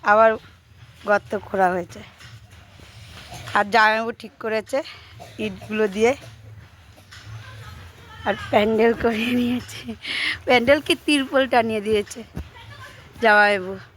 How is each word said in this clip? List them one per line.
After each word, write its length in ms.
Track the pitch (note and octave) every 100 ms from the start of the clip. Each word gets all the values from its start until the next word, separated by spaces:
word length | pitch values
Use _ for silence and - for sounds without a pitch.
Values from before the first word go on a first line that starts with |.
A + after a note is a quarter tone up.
| A#3
আবার 200 | G#3+ A3+ A3 - _ _ - - - G3+
গর্ত 220 | G3+ - G#3 -
খোঁড়া 220 | G3 F#3
হয়েছে, 260 | F#3 F3 G#3 - - - - - - - - - - - - - - - G#3
আর 60 | G#3
জামাইবাবু 380 | A3+ G#3+ A3 A3+ A3+
ঠিক 120 | G#3+ _
করেছে 340 | A3+ A3 G3+ C4+ D#4+ - - - - - G#3+
ইটগুলো 380 | F#3+ - G#3+ G#3+
দিয়ে, 180 | G3 A3+ C#4+ - - - - - - - - - - - - - - - - - - - - -
আর 80 | G3+ -
প্যান্ডেল 420 | A3+ G#3+ A3 A#3 A3+
করে 240 | A#3 A3 A#3+ B3
নিয়েছে। 420 | A#3+ B3 - - B3 A3 - - - - -
প্যান্ডেল 320 | B3 A#3+ D4 -
কি, 80 | F4 -
তিরপল 360 | D4 C4+ C#4+ C4
টানিয়ে 300 | B3 A3+ A3 G3+
দিয়েছে 320 | G#3+ G3+ - A3 - - - - - - - - -
জামাইবাবু। 520 | A3+ G#3 G#3 G3+ F#3 F#3+ -